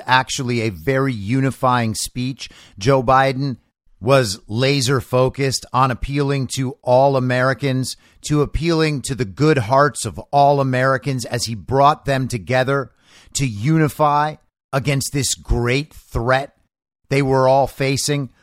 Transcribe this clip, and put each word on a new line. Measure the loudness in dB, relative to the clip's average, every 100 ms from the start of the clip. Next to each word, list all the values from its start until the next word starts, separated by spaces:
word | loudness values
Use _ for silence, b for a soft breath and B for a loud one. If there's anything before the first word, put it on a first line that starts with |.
| 0
actually | 0 0 -4 -4 -2
a | -4
very | -4 -2 0 0
unifying | -4 -4 -2 -2 -2 0 0 -2
speech. | -4 -8 -8 -8 -8 -14 B B B
Joe | 2 2
Biden | 4 2 2 0 -4 -6 _ _ _ -8
was | 2 2 2 -4 -8
laser | -2 0 0 0 -2
focused | 0 0 0 0 -4 -4 -4
on | 0 0
appealing | 0 -4 -2 -2 -2 -4 -4
to | -6 -6
all | 2 4 4 2
Americans, | 0 0 0 0 -2 -4 -4 -10 b b -2
to | 0
appealing | 0 -2 0 2 0 -2
to | -4
the | -4
good | -6 0 2 2
hearts | 2 2 2 0
of | -10 -10 -2
all | 2 4 4
Americans | 0 0 0 0 -2 -6
as | -6 -6
he | -6
brought | -8 -2 2 4 2
them | -2 -2 -2
together | -6 -2 0 0 -2 -6 _ b b b
to | -6 -4
unify | -2 0 2 2 2 0 2 -2 -6 _ _ _
against | -4 -2 -2 -2
this | -4 -4
great | -4 -2 -2 0 0 -4
threat | -12 -10 -6 0 0 -2 _ _ _ _ _ -4
they | 0
were | 2 2 4
all | 4 2
facing | -2 -2 -2 -2 -4 -6 _